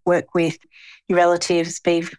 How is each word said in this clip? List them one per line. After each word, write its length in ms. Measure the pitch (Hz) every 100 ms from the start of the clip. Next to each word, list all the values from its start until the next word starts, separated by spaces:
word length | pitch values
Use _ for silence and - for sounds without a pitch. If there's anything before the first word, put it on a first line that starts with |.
work 300 | - 175 -
with 220 | 180 165 160 _ _ - - -
your 80 | 180
relatives. 640 | 175 175 - 175 165 -
Be, 240 | - 170 170